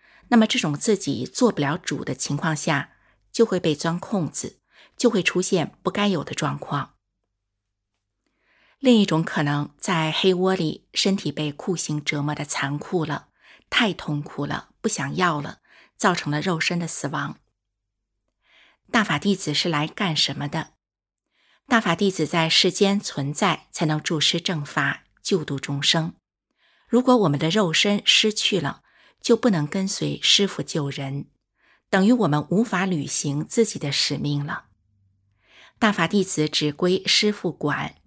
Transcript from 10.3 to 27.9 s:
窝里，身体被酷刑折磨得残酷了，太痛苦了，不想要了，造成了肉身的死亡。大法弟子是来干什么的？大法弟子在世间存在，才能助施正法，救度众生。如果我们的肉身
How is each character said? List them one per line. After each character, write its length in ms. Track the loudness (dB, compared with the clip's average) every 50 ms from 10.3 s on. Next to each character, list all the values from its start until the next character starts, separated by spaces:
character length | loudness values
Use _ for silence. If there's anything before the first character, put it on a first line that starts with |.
| 4
窝 200 | 4 2 2 2
里， 320 | 0 0 -2 -4 -6 _ _ -4
身 240 | -2 0 2 0
体 160 | 0 -2 -4 -6
被 180 | -4 -6 -6
酷 240 | -6 -6 -6 -4 -4
刑 300 | -4 -4 -4 -4 -4 -4
折 180 | -4 -4 -2 -2
磨 120 | -2 -4
得 100 | -4 -4
残 340 | -6 -4 -4 -4 -4 -4 -6
酷 280 | -6 -4 -4 -2 -2
了， 220 | -2 -6 -8 -10 _ _ _ _ -20 -20 -20 _ -4
太 240 | -2 0 0 0 -2
痛 280 | -4 -6 -6 -4 -4
苦 260 | -6 -8 -8 -8 -6
了， 240 | -6 -6 -8 -10 _ _ _
不 80 | -4 -2
想 260 | -2 -2 -4 -4 -2
要 260 | 0 0 0 0 -2
了， 200 | -6 -10 -12 -16 _ _ _ -20 -20 _ _
造 160 | 0 2 2 2
成 200 | 2 0 -2 -4
了 80 | -2
肉 180 | -2 -2 -2 -2
身 200 | -2 -2 -4 -4
的 100 | -4 -4
死 180 | -4 -4 -4
亡。 320 | -4 -6 -6 -8 -8 -10 -14 _ _ _ _ _ _ _ _ _ _ _ _ _ _ _ _ _ _ _ _ _ _ _ _ _ _ _ _ _ _
大 140 | 0 0 0
法 120 | 0 0
弟 200 | -2 0 0 0
子 180 | 0 0 -2 -2
是 140 | -2 -2 0
来 180 | 0 -2 -2
干 300 | -2 -4 -4 -2 -2 0
什 200 | 0 -2 -2 -2
么 120 | -4 -6 -6
的？ 240 | -6 -6 -8 -8 _ _ _ _ _ _ _ _ _ _ _ _ _ _ _ _ _ _ _ 0
大 120 | 0 2
法 140 | 2 2 0
弟 160 | 2 2 0
子 160 | 2 0 -2
在 220 | 0 0 0 0 2
世 240 | 4 4 4 4 4
间 260 | 4 4 4 2 2
存 340 | -2 -4 -4 -4 -4 -4 -2
在， 360 | 0 0 0 0 0 -4 _
才 160 | -6 -2 0
能 160 | 0 0 0 -2
助 180 | -2 -2 0
施 200 | 0 0 0 0
正 240 | -2 -2 -4 -4 -4
法， 400 | -4 -4 -2 -2 -2 -2 -6 _ _ _ _ -4
救 220 | 0 0 0 0
度 140 | 0 -6 -6
众 200 | -4 -4 -4 -2
生。 340 | 2 2 2 2 0 -2 -6 _ _ _ _ _ _ _ _ _ _ _ _ _ _ _
如 120 | 2 2
果 160 | 6 6 6 6
我 100 | 6 4
们 100 | 2 2
的 100 | 0 0
肉 240 | 2 2 2 2 2
身 300 | 2 2 2